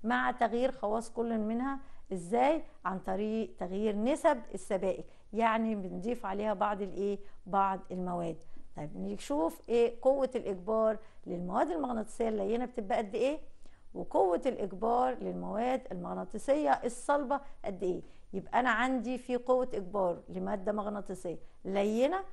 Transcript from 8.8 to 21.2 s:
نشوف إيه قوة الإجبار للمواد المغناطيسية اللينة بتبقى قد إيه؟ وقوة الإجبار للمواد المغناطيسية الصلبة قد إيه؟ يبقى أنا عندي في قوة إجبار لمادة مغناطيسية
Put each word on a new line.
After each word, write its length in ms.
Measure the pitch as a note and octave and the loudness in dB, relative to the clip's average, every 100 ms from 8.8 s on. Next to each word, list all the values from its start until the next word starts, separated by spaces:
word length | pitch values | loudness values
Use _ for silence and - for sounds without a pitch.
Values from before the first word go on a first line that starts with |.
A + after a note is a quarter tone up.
| D3+ D#3+ | -8 -6
نشوف 640 | F#3+ G3+ - C#4+ E4 D#4+ - | -6 -6 -2 0 0 -2 0
إيه 260 | A#3 A#3 - | 4 4 4
قوة 280 | C4 C#4 C4 | 4 4 2
الإجبار 640 | B3+ - F#3 F3+ A3 A3 G#3+ - - - | 0 -2 -4 0 4 4 2 -6 -14 -6
للمواد 440 | F3+ F3+ G3+ C#4+ | -4 -2 2 2
المغناطيسية 580 | E4+ C4+ A#3 G#3+ - A3+ | 0 -2 -2 -4 0 0
اللينة 360 | G#3+ G3 A#3 | 2 0 0
بتبقى 340 | B3 - G#3 G#3+ | -2 -4 0 0
قد 160 | G#3+ | 0
إيه؟ 240 | G#3 B3 D#4 - - - - - | 2 2 0 -6 -12 -14 -14 -12
وقوة 460 | - F3 - F#4+ E4+ C#4 | -8 0 4 6 6 2
الإجبار 680 | A3+ G3+ F#3+ A3+ A#3+ B3+ | 0 -4 0 2 4 4
للمواد 680 | A#3 F#3+ F3+ F3+ G3 A#3+ C4 - | 2 -4 -4 -2 0 2 0 -2
المغناطيسية 760 | F#3 F3+ F#3 F#3 A3 - C#4+ D4 | -6 -4 -4 -4 -6 2 4 6
الصلبة 720 | B3+ A#3+ - - C#4+ C4+ C#4 C#4 - | 4 2 -4 2 2 2 -2 -4 -10
قد 180 | - F#3 | -8 -2
إيه؟ 200 | F#3 E3+ D#3 - - | -2 -2 -6 -16 -8
يبقى 280 | F#3+ - - | -8 0 2
أنا 100 | B3+ | 4
عندي 480 | A3 B3+ C4 A3+ B3 | 4 2 2 0 -4
في 180 | B3 B3 | -2 -2
قوة 320 | B3 B3+ B3+ | 4 2 4
إجبار 480 | - F#3 G3+ F#3 E3+ - | -2 -2 2 2 0 -6
لمادة 440 | F3 F#3+ G#3 G3 | -6 -2 -2 0
مغناطيسية 680 | G#3 G#3 G#3 F#3 F#3 | -2 -2 -4 -6 -6